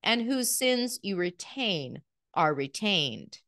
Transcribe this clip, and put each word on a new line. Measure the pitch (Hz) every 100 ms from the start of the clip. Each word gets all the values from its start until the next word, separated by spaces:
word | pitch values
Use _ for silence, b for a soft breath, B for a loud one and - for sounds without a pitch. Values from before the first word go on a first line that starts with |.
and | - 233
whose | 233 262 233
sins | - 254 247 247 247
you | 196 190
retain | 180 - - - 240 170 131 123 _ _ _
are | - 156
retained. | 143 135 - 208 190 143 110 69 -